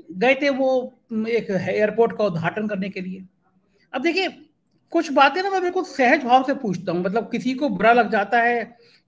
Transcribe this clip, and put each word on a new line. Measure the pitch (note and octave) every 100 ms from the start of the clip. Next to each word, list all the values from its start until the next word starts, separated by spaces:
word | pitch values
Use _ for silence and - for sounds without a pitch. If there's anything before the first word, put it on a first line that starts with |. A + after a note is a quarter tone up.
| -
गए | F#3 A#3+ C4+
थे | C#4+
वो | C4 C4 B3+ - - _
एक | A3 A3+ A#3 G#3+
एयरपोर्ट | F#3 - G#3 G#3 A3 A#3 -
का |
उद्घाटन | G#3 E3 E3 G3 G#3+
करने | G3+ G3+
के | G3
लिए। | F#3 F#3+ F#3+ _ _ _ _ _ _
अब | C4+
देखिए, | D4+ E4 F4+ - D4+ _ _ _ _
कुछ | E4 E4
बातें | C#4+ C#4 E4+
ना | G4
मैं | F#4+
बिल्कुल | F4+ F#4
सहज | E4 - B3 D4+
भाव | B3 B3+
से | C4
पूछता | C4+ A3 F3 -
हूँ, | E3+
मतलब | F#3 A3 -
किसी | A3+ B3
को | C4 D4
बुरा | F#3 A3
लग | A#3+ G#3
जाता | G#3 G3+ A#3+
है | A#3 A#3+ A#3+ - _ _